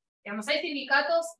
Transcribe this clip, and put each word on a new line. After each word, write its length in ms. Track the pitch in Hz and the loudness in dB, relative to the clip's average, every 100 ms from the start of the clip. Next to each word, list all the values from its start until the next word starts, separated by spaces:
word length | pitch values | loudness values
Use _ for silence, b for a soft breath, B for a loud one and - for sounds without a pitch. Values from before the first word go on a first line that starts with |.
| _ _ | _ _
Digamos, 240 | 202 214 214 | -8 -6 -2
hay 120 | 294 | -2
sindicatos, 640 | 349 277 269 277 339 330 330 | -2 -6 2 2 4 2 0